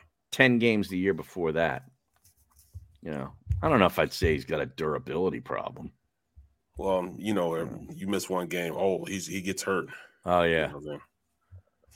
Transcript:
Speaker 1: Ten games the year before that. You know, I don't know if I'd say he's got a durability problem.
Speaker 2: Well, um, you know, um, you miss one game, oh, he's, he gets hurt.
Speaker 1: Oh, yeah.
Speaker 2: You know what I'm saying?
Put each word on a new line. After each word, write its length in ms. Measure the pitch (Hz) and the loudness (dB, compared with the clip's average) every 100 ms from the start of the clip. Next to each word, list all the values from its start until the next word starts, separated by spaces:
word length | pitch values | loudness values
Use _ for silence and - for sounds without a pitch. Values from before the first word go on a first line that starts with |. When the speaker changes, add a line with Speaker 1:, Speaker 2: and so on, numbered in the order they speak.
| _ _ _ | _ _ _
Speaker 1:
Ten 280 | - 131 120 | 4 6 6
games 300 | 117 107 92 | 4 2 0
the 80 | 92 | 0
year 160 | 95 85 | 0 0
before 360 | - 92 82 | -4 -4 -2
that. 300 | 78 82 65 - _ _ _ _ _ _ _ _ - - _ | 2 0 -2 -10 _ _ _ _ _ _ _ _ -20 -20 _
You 80 | 82 | -8
know, 220 | 73 65 - - - | -8 -8 -14 -2 0
I 60 | 160 | 4
don't 100 | 131 | 6
know 60 | 90 | 6
if 100 | - | 6
I'd 160 | 76 | 0
say 200 | - 85 | 2 2
he's 120 | 73 64 | 2 0
got 160 | 78 | -4
a 40 | 69 | -4
durability 720 | - 78 69 64 80 92 64 | -4 -2 -2 -4 -2 -2 -2
problem. 520 | - 55 - - - - _ _ _ - - _ _ - | -6 -6 -6 -10 -16 -16 _ _ _ -20 -20 _ _ -6
Speaker 2:
Well, 200 | 95 92 | 0 0
um, 160 | 90 - | -2 -6
you 160 | 101 | -2
know, 240 | 101 85 82 | 0 2 0
um, 280 | 82 - 80 82 | -4 -8 -14 -10
you 120 | 95 | -4
miss 220 | 95 - | -4 -2
one 180 | 92 87 | -4 -2
game, 260 | 87 85 78 | -4 -4 0
oh, 280 | 95 92 - | 0 0 -2
he's, 200 | 98 82 | -6 -6
he 140 | 95 | -6
gets 220 | 90 90 | -4 -4
hurt. 240 | - 95 80 - - _ 90 | -2 -2 -4 -14 -20 _ 0
Speaker 1:
Oh, 180 | 87 | 4
yeah. 240 | 85 82 73 | 4 4 0
Speaker 2:
You 0 | |
know 0 | |
what 80 | 71 | -4
I'm 80 | |
saying? 180 | 76 73 - _ _ _ _ 92 _ _ _ | -10 -12 -14 _ _ _ _ -20 _ _ _